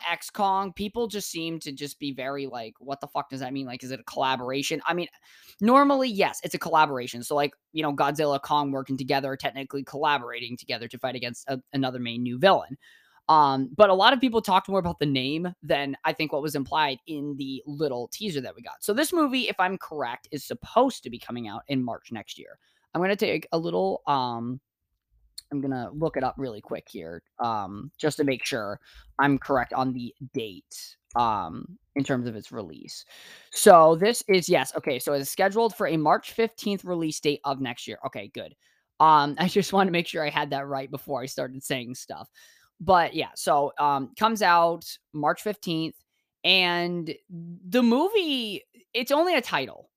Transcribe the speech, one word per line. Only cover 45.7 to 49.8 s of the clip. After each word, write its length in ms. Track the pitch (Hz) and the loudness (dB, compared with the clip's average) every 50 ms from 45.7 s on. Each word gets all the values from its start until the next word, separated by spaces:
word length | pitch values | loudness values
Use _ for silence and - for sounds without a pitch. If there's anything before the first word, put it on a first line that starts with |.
| 165 160 160 160 - _ _ _ _ _ _ _ _ _ - | -2 -2 -2 -4 -6 _ _ _ _ _ _ _ _ _ 2
and 680 | 170 185 190 180 175 175 175 175 175 175 175 165 160 - - _ - | 4 4 4 4 2 2 0 0 -2 -2 -4 -6 -8 -10 -12 _ -18
the 540 | 180 170 170 170 170 175 185 180 175 247 247 | -16 -14 -14 -14 -14 -16 -6 0 2 4 4
movie, 800 | 233 226 262 320 392 453 427 359 311 277 254 233 214 196 156 - _ _ _ _ _ - | 4 4 4 2 2 2 0 0 0 -2 -2 -4 -6 -8 -10 -12 _ _ _ _ _ -6
it's 180 | - 254 - 277 | -6 -2 0 2
only 220 | 294 339 370 349 | 2 2 2 2
a 80 | 277 233 | 0 0
title. 480 | - 175 147 135 107 - - | 0 -2 -4 -4 -4 -8 -16